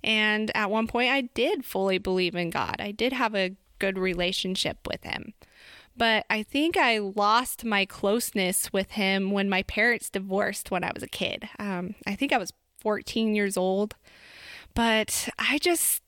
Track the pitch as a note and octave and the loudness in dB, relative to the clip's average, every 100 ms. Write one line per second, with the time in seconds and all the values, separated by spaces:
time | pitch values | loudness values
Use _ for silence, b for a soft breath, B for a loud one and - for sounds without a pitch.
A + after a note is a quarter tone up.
0 | - A3 G#3+ G#3+ G#3+ - G#3 A3 A3+ A#3 | 2 2 2 2 0 -2 0 0 0 2
1 | B3 C#4 B3 - C4 F#4 - F#3+ F#3+ F#3 | 2 2 0 0 0 0 -2 0 2 2
2 | F#3+ F#3 F3+ F3 E3+ E3 G2 - G3+ G3+ | 2 2 2 0 -2 -2 -4 -4 -8 -2
3 | A#3+ B3+ A#3 G#3+ F#3 F#3+ _ - G3 F#3+ | -2 0 -2 0 -4 -6 _ -4 -2 0
4 | F#3 F3 F3+ F#3 F#3 F#3 F3+ - - - | -2 0 -2 -2 -4 -2 -4 -4 -8 -8
5 | - - - - B B B B B - | -6 -8 -8 -18 B B B B B 0
6 | A#3 A3 - G#3+ G#3+ C#4 D#4 F4+ C4+ A3 | 2 2 0 -4 0 0 0 4 4 2
7 | G3+ G3+ G#3 A3 B3+ - A#3 G#3 G3 - | 0 0 4 4 2 -6 0 0 0 0
8 | G3+ A3 - G#3 F#3 F#3 - G3 F#3+ - | 2 2 0 0 0 0 0 -2 -2 0
9 | F#3+ G3 F#3+ G3+ G3 F#3+ G3 - A3+ A#3 | 2 2 2 0 2 0 0 2 2 2
10 | - G3 F#3+ F#3+ G3+ G3+ - F#3 F3 - | -2 -6 -2 0 0 -2 -4 -2 -2 -4
11 | - - G#3+ - - - G#3 F3+ F3+ - | -8 -4 -4 -4 -10 -8 -6 -4 -6 -6
12 | - G3+ C#4 C4+ F#3 - _ - G#3+ G#3 | -6 -2 2 0 0 -10 _ -6 -2 -2
13 | - A3+ A3+ G#3+ G3+ F#3+ F#3 F#3+ G#3+ - | -2 0 2 2 2 2 2 2 0 -6
14 | B B B B B B B - A#3 A3 | B B B B B B B 0 4 4
15 | G#3+ - - - - C#4+ F4+ E4+ - - | 2 -2 -4 -2 0 2 2 2 2 0